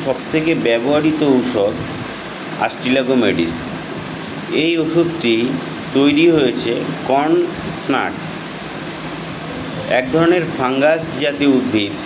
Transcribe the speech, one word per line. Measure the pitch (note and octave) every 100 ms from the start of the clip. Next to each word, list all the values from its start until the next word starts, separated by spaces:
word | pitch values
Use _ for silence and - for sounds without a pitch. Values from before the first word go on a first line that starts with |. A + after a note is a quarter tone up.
| C3+
সবথেকে | B2+ - D#3+ E3 D3
ব্যবহৃত | A#2 A#2 B2+ D3+ D#3 D#3
ঔষধ | D3 B2+ A2 G#2+ G2+ G#2+ - - - - - - - -
অ্যাস্টিলাগোমেডিস। | A2 - B2+ C3+ B2+ C3 G#2 E2 E2 E2+ - - - - - - - - -
এই | - E3 E3
ওষুধটি | D3+ E3 E3 - A#2+ A2+ B2+ - - - -
তৈরি | C3+ C#3+ D3 E3+
হয়েছে | D#3+ B2+ A2+ A#2 C3+ - - -
কর্ন | C3+ D3+ F3 F3 - - -
স্নাট, | - B2+ F#2 - - - - - - - D#3 D#3 D#3+ D#3+ - - - - - - -
এক | A#2+ B2+
ধরনের | D#3 E3+ F3+ D#3+ -
ফাঙ্গাস | B2+ C3+ D3 E3 - B2+
জাতীয় | D3 C#3 C#3+
উদ্ভিদ। | B2+ G#2 G#2+ G2 -